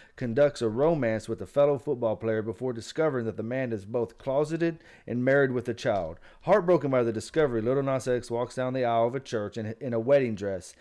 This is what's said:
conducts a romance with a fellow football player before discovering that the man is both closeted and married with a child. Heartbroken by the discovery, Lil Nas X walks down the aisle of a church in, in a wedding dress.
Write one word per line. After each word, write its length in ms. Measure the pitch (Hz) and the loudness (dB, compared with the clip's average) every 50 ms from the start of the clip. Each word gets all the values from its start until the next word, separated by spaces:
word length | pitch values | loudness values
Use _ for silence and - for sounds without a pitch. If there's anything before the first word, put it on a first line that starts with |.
| - _ _ | -20 _ _
conducts 460 | - 131 117 113 139 147 143 - - | -8 -6 -2 2 4 4 4 2 0
a 80 | 120 110 | -2 -2
romance 580 | 107 123 143 165 170 147 123 113 110 107 - | 0 2 2 2 2 2 0 0 -2 -2 -4
with 140 | - 113 - | -6 -8 -8
a 40 | 98 | -8
fellow 320 | - - 143 143 147 143 | -2 2 4 4 4 4
football 380 | 135 - 147 139 123 120 110 104 | 0 -2 -4 -4 -2 0 -2 -2
player 260 | - 113 113 110 110 | -2 -2 -2 0 0
before 300 | 104 113 110 - 123 127 | -2 -4 -6 -6 -6 -6
discovering 540 | 120 113 104 - - - 160 156 135 123 113 | -6 -6 -10 -8 -2 0 0 0 0 0 -4
that 100 | 110 87 | -4 -4
the 80 | 110 110 | -6 -6
man 300 | 113 123 131 131 120 113 | -4 -4 -4 -2 -4 -4
is 100 | 98 95 | -6 -6
both 340 | 104 120 120 117 - - | -4 -4 -2 -2 -4 -6
closeted 640 | - - 135 131 147 151 147 165 160 170 170 160 - - - - - _ | -10 -6 -2 0 0 0 0 -2 -2 -2 -2 -2 -6 -14 -20 -20 -18 _
and 200 | - 117 123 123 | -6 -4 0 2
married 260 | 135 135 143 139 131 | 4 6 6 4 4
with 160 | 123 123 117 | 2 -2 -2
a 60 | 123 113 | -4 -6
child. 460 | - - 127 104 95 85 78 85 - - - - - - | -2 -2 0 0 0 -2 -6 -10 -14 -18 -20 -20 -8 2
Heartbroken 460 | 160 196 214 175 180 180 147 135 139 | 2 2 4 6 4 4 4 4 2
by 140 | 131 127 120 | 2 2 2
the 80 | 117 | 2
discovery, 500 | 104 107 - - - 160 156 135 120 113 | 0 -2 -8 -2 0 2 2 2 2 0
Lil 220 | 107 120 135 143 135 | 0 0 0 0 0
Nas 240 | 135 135 127 - | 0 -2 -2 0
X 240 | 131 123 120 117 - | -2 -2 -2 -2 -4
walks 240 | 117 117 123 117 - | -4 -4 -4 -4 -4
down 180 | 131 127 127 127 | -4 -4 -4 -2
the 120 | 131 123 | 0 0
aisle 220 | 117 117 113 117 | 2 4 4 2
of 80 | 120 127 | 2 0
a 40 | 135 | -4
church 380 | 135 - 127 110 104 101 - | -6 -4 -4 -4 -4 -4 -6
in, 180 | 117 107 107 113 - | -6 -8 -8 -8 -8
in 120 | 143 127 117 | -6 -4 -2
a 60 | 113 | -2
wedding 360 | 113 127 143 139 131 117 107 | 2 4 4 4 4 2 -2
dress. 380 | 90 101 98 95 90 - - - _ | -2 -2 -4 -4 -4 -8 -12 -20 _